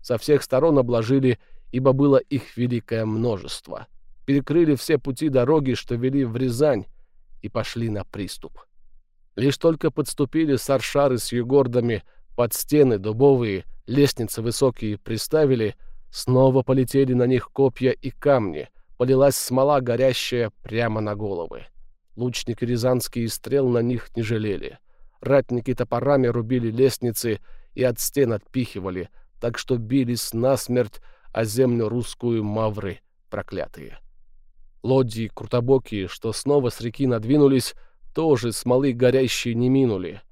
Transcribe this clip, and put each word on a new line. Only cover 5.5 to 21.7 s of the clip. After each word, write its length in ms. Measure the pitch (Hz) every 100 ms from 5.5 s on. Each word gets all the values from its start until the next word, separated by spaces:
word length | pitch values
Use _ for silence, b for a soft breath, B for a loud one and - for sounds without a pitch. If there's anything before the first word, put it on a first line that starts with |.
| 156 131
что 200 | 120 -
вели 300 | 120 127 139
в 120 | 127 117
Рязань, 500 | 127 117 151 117 - - - - - -
и 60 | 101
пошли 400 | 117 110 120 117
на 160 | 104
приступ. 560 | 90 101 - - - - _ - - - _ _ _
Лишь 240 | - 131 -
только 320 | 165 160 160
подступили 680 | 147 139 - 139 160 160 127
саршары 640 | - 135 - 147 143 127
с 140 | -
югордами 720 | 120 120 139 127 120 120 107 - - - -
под 180 | 120
стены 440 | - - 151 135 107
дубовые, 680 | 101 110 139 135 113 95 - - -
лестницы 560 | 127 139 - 110 -
высокие 560 | 113 113 135 - 110 104
приставили, 800 | - 113 - 156 147 127 107 - - - -
снова 520 | - - 127 135 131
полетели 500 | 123 135 123 139 135
на 140 | 123 123
них 240 | 127 -
копья 400 | - 135 - 127
и 200 | 117 139
камни, 580 | - 143 135 101 73 - - - -
полилась 400 | 123 131 139 127
смола 440 | - 127 139 143
горящая 680 | 120 117 131 123 - 123 113 -
прямо 380 | - 110 117 110
на 140 | 104
головы. 520 | 104 104 90 82 60 -